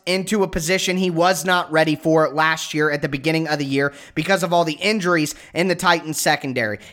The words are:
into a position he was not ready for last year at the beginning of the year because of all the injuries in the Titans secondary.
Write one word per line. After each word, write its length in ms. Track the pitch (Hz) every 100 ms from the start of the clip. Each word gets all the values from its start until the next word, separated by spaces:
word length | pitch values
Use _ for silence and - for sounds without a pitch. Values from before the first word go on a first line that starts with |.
| -
into 360 | 185 185 214
a 60 | 190
position 480 | 190 160 185 190 185
he 140 | 185
was 340 | 165 175 180
not 260 | 170 180 175
ready 280 | 156 160 151
for 320 | 165 160 156
last 440 | 143 160 160 -
year 160 | 151 151
at 120 | 147
the 80 | 147
beginning 380 | 139 135 160 160
of 120 | 151
the 60 | 139
year 280 | 135 139 - - -
because 260 | 160 190
of 120 | 170
all 100 | 175
the 140 | 165 147
injuries 560 | 190 220 180 175 151 - -
in 140 | 156 185
the 80 | 175
Titans 460 | 185 170 156 156
secondary. 580 | 175 147 139 127 110 104 -